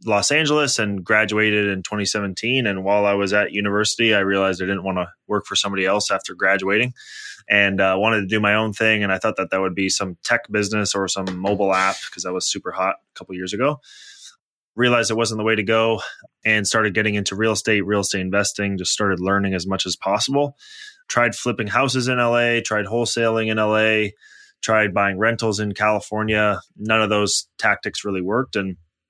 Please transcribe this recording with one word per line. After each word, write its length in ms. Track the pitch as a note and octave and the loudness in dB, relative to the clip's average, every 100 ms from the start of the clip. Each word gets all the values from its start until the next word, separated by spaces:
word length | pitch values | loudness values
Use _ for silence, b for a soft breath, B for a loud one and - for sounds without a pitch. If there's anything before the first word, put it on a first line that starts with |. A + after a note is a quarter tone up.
Los 280 | G2 G2+ F#2+ | -2 0 2
Angeles 480 | D3+ D3+ D3+ C#3+ - | 2 2 2 2 0
and 220 | G#2 G2 | -2 -2
graduated 640 | F2 G#2+ G2+ G#2+ G#2+ G#2 G#2 | 0 0 2 2 2 2 0
in 140 | F#2+ | -2
twenty 200 | - G#2+ | -4 -4
seventeen. 600 | G2 A2 G2+ F#2 A2+ C3 A2+ | -2 -2 -4 -4 -2 0 0
And 180 | G2 | -2
while 220 | F#2+ G#2 G#2 | 0 2 4
I 80 | |
was 180 | G2+ G2+ | 2 2
at 200 | G#2 G2+ | 2 2
university, 600 | G2+ G2+ G2+ G#2+ - A2+ | 0 0 0 0 2 2
I 60 | G#2 | 4
realized 420 | G2 G2 F#2+ F2+ | 2 2 2 0
I 60 | F#2 | -2
didn't 160 | G2 | -2
wanna 300 | F#2+ F#2 F2+ - - | -2 -4 -4 -8 -4
work 180 | G#2 - | -4 -2
for 80 | |
somebody 320 | F#2+ G2+ G2 F#2+ | -2 0 0 2
else 240 | G#2 - | 0 0
after 240 | G2 - | -2 -4
graduating 580 | F2+ F#2+ G2 F#2+ G#2 B2 B B B B B - | -2 2 2 2 0 0 B B B B B 0
and, 320 | G#2 G2+ F#2+ | 2 4 2
uh, 140 | F#2+ F#2+ | 2 2
wanted 260 | A2 A2 | 2 0
to 40 | F#2+ | 0
do 140 | G#2+ | 0
my 140 | G#2 | 2
own 180 | G#2+ A2 | 2 0
thing. 300 | G#2 A2+ G#2+ | 0 2 2
And 100 | G2+ | 2
I 60 | F#2+ | 0
thought 180 | A2 F2+ | 0 -2
that 140 | F2+ | -2
that 100 | F#2+ | -2
would 160 | F#2+ F2+ | -2 0
be 120 | F#2+ | -2
some 300 | - F#2+ E2+ | -2 -4 -6
tech 260 | - A#2+ - | -2 -2 0
business 440 | G#2+ G2+ G#2+ G2 | -2 0 0 0
or 120 | G2+ F#2+ | -2 -2
some 300 | G2 F#2+ F2+ | -2 -4 -2
mobile 340 | F#2+ G2+ G2 | 0 2 2
app 240 | F#2 F#2+ F#2+ - | 2 2 -2 -8
'cause 140 | - | -10
that 100 | F2+ | -6
was 100 | F#2 - | -4 -4
super 220 | G2+ F2+ | -6 -6
hot 240 | F#2 F#2+ - | -2 -2 -2
a 220 | _ - | _ -20
couple 160 | - | -12
years 200 | F#2 F#2 | -8 -6
ago. 260 | G2+ C3+ C#3+ B B B B B B _ _ _ - | -2 -2 -2 B B B B B B _ _ _ 0
Realized 340 | B2 A#2+ A2+ | 4 4 2
it 40 | |
wasn't 240 | A2 A#2 A2 | 0 0 0
the 60 | |
way 100 | A2 | 0
to 80 | G#2+ | 2
go 400 | G2+ A2+ A2+ A2 B B - _ | 2 2 2 0 B B -20 _
and 220 | A2 G#2+ G2+ | 0 2 2
started 280 | A2+ G#2+ | 0 0
getting 200 | G2 G#2+ | 0 0
into 220 | G#2 F#2+ G2 | -2 -4 0
real 160 | A2 | 0
estate, 340 | G#2+ - G#2+ F#2+ | 0 0 0 2
real 140 | G#2 | 0
estate 200 | F#2+ G2 | 0 -2
investing, 560 | F#2 G2 G2+ - G2+ F#2+ | 0 0 0 -2 -4 -2
just 160 | F2 | -2
started 280 | - G2+ F2+ | 0 0 0
learning 340 | F#2 G2 G2 | 0 0 0
as 120 | F#2 F2+ | -2 -2
much 200 | F#2+ F#2 | -4 -4
as 80 | F2+ | -4
possible. 640 | G2 G#2 - C#3 D3 B B B B B - | -2 0 0 0 0 B B B B B -4
Tried 260 | - G2 | 0 0
flipping 340 | - B2 G#2+ G#2 | 0 -4 -4 -2
houses 400 | A#2 C3+ C3 B2 | 0 2 0 0
in 100 | B2 | 0
L 180 | A#2+ A#2+ | 2 2
A, 240 | A#2+ A#2 | 2 0
tried 260 | A2+ G#2+ G2 | 0 -2 -2
wholesaling 640 | A#2 A#2 - A2+ A2+ A2 | -2 -2 0 0 2 0
in 80 | A2 | 0
L 180 | G#2+ G#2+ | 2 4
A, 360 | A2 A2 G#2 B B B B _ | 4 2 0 B B B B _
tried 300 | - A2 G#2 | 0 2 2
buying 240 | F#2 G2 F#2+ | 2 0 2
rentals 440 | A2 - A2 G#2 | 0 0 -2 -2
in 120 | G#2 | -4
California. 880 | G2 G#2+ G#2+ - G#2+ G#2+ G#2+ G#2 F#2+ - - | 0 0 0 -2 -4 0 2 2 0 -8 -8
None 240 | G#2+ A2 | 0 2
of 80 | G#2 | 2
those 380 | G#2 G2+ - - - | 2 0 -2 -6 -2
tactics 480 | G#2+ G2+ G#2 - | 0 0 -4 -8
really 160 | G#2 F#2+ | -6 -4
worked, 360 | F#2 A#2 C3 G#2 | -2 -2 -2 -4
and 200 | F#2+ F2 _ _ | -4 -6 _ _